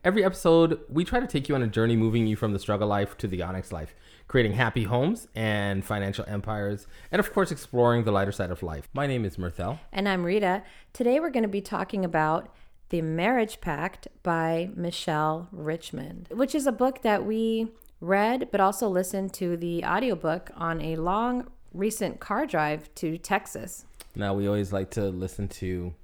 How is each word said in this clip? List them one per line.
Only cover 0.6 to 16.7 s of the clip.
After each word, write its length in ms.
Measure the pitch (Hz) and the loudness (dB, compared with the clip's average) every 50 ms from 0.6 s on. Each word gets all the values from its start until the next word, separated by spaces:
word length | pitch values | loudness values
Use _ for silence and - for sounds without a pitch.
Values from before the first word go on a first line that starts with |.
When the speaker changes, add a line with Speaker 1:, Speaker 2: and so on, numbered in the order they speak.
| 165 165 165 - - - | 8 6 4 0 -4 -2
Speaker 1:
we 140 | 123 156 180 | 0 0 0
try 140 | - - 240 | 2 2 0
to 80 | 262 | 0
take 200 | 262 - 143 131 | 2 -2 -2 0
you 60 | - 147 | 2 0
on 80 | 131 | 2
a 60 | 123 | 2
journey, 280 | 110 104 110 113 117 117 | 2 4 4 4 4 6
moving 300 | 110 110 113 110 117 113 | 4 4 4 4 4 4
you 100 | 110 107 | 2 2
from 180 | 101 - 107 101 | 0 0 0 0
the 60 | 98 | -2
struggle 280 | - - 104 98 107 | 0 -2 0 0 2
life 280 | 104 101 101 101 98 - - | 2 2 0 0 -2 -4 -6
to 80 | - | -4
the 160 | 101 92 90 85 | -4 -2 -2 -4
Onyx 280 | 90 92 95 92 - | -4 -4 -6 -6 -8
life, 220 | - 80 78 - - - - - - - - | -8 -8 -8 -10 -12 -20 -20 -20 -20 -20 -12
creating 260 | - - 131 120 107 92 | 2 4 4 4 4 4
happy 300 | 110 127 113 - 127 110 | 2 2 2 2 0 0
homes 420 | 95 120 123 131 170 233 226 - - - | 2 2 2 2 2 0 -2 -6 -12 -6
and 500 | 110 110 110 104 104 101 101 98 95 92 | -2 0 0 2 2 0 0 0 -2 -2
financial 400 | - 107 104 98 98 98 - - | -2 -2 -2 -2 -2 -4 -6 -6
empires, 600 | - 104 101 98 107 110 104 101 101 104 101 - - - - - - | -6 -6 -6 -4 -4 -4 -4 -2 -4 -4 -6 -8 -16 -20 -18 -10 -2
and 80 | - 196 | 0 0
of 120 | 202 - | 0 2
course, 200 | - 208 185 - | 2 0 0 0
exploring 520 | 151 - - - - 123 120 120 117 120 110 | -2 -10 -10 -2 2 4 6 6 6 4 4
the 80 | 110 | 4
lighter 200 | 104 98 98 98 | 4 4 2 2
side 180 | 98 - 95 90 | 0 -4 -4 -4
of 140 | 90 - 92 | -4 -6 -6
life. 240 | 85 78 71 - - - | -6 -6 -8 -10 -8 -4
My 120 | 139 143 | -4 -2
name 200 | 139 131 123 110 | 0 0 0 -2
is 120 | 95 - | -2 -4
Mirthel. 400 | 95 90 87 80 - 87 101 135 160 - - - | -4 -6 -6 -4 -4 -4 -4 -4 -8 -10 -8 -6
Speaker 2:
And 160 | 196 202 202 | -2 0 0
I'm 140 | 190 180 175 | 0 0 0
Rita. 400 | 175 190 214 208 180 185 208 - - - - - - | 0 0 2 2 2 0 -2 -4 -10 -20 -20 -20 -20
Today, 280 | - - 240 240 254 302 | -6 0 2 2 4 2
we're 100 | 330 330 | 2 0
gonna 180 | 254 247 226 | 0 0 0
be 140 | 208 196 202 | 0 -2 -4
talking 420 | 196 - 214 - 190 - - 196 185 | -4 -4 -4 -4 -4 -4 -2 -2 -2
about 480 | 175 165 156 156 156 160 175 - - - - - - - - - - | 0 2 2 2 4 2 0 -2 -6 -20 -20 -20 -20 -20 -20 -8 -4
The 140 | - 170 160 | -2 -2 0
Marriage 580 | 160 160 165 175 220 262 247 220 214 - - | 0 0 0 2 2 2 2 0 0 -4 -6
Pact 460 | - 180 151 139 160 196 - - - - _ - _ | -4 -4 -2 -2 -4 -6 -6 -10 -18 -20 _ -6 _
by 480 | 180 170 165 160 165 165 165 175 190 - | 0 0 2 2 0 0 0 -2 -4 -6
Michelle 760 | 180 175 170 170 - - - 156 151 156 156 156 165 175 175 | -4 -6 -4 -4 -4 -4 -2 0 2 2 0 0 -2 -6 -12
Richmond, 800 | - 170 151 156 160 165 - - - - 147 151 175 - - - | -12 -8 -4 -4 -4 -6 -6 -10 -10 -10 -10 -10 -12 -14 -12 -10
which 240 | - 220 277 262 - | 0 0 0 2 2
is 100 | 302 262 | 0 2
a 60 | 277 | 0